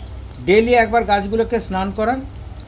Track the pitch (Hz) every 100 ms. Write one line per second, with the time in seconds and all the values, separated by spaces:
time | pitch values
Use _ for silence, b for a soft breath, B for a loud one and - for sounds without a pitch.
0 | - - - - 123 208 226 247 220 233
1 | 214 202 196 220 226 233 - 190 196 196
2 | 220 262 269 - - -